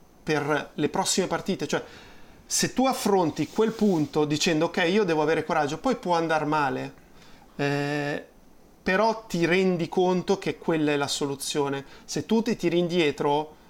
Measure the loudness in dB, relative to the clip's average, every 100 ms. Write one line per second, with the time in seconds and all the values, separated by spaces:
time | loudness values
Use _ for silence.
0 | -20 -12 -2 0 2 -2 -2 -4 -2 0
1 | 0 0 0 -2 -2 -4 -2 -4 -4 -18
2 | -20 -20 -20 -20 -6 -2 -2 2 2 2
3 | 2 2 2 0 -4 0 0 2 2 2
4 | 0 0 0 0 0 2 0 0 2 2
5 | 2 2 2 0 0 0 0 -2 -2 -2
6 | 0 0 2 0 0 0 0 -2 -8 -14
7 | -20 -20 -20 -20 -18 -4 -2 -2 -2 -4
8 | -4 -6 -10 -20 -20 -20 -20 -8 -2 2
9 | 2 0 -4 0 2 4 2 0 0 2
10 | 2 2 0 -2 -2 -4 -2 0 2 0
11 | -2 -2 -4 -4 -4 -2 -2 -4 -10 -20
12 | -8 -8 0 0 0 -2 0 0 0 2
13 | 2 2 0 0 -2 -12